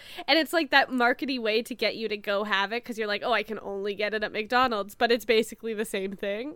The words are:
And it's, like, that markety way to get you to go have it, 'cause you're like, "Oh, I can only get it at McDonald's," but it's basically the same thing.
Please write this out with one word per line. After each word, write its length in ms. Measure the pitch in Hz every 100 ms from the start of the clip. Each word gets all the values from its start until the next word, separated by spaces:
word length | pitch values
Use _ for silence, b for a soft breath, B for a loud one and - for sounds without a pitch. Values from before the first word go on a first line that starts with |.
| B B -
And 120 | 302
it's, 140 | 311
like, 180 | 349 302
that 200 | - -
markety 500 | 254 240 247 269 262
way 220 | 220 220
to 120 | 233
get 220 | 240 214 -
you 120 | 220
to 80 | 208
go 260 | 202 202
have 300 | 208 196 196
it, 100 | 233
'cause 140 | 240 214
you're 100 | 214
like, 140 | 208
"Oh, 80 | -
I 100 | 220
can 160 | 208 214
only 320 | - 196 202
get 180 | 196 208
it 100 | 214
at 100 | 208
McDonald's," 600 | 202 214 247 254 220 196
but 160 | - 233
it's 140 | 240
basically 480 | - 220 233 - 226
the 140 | 214 214
same 260 | 208 190
thing. 420 | 196 202 208 269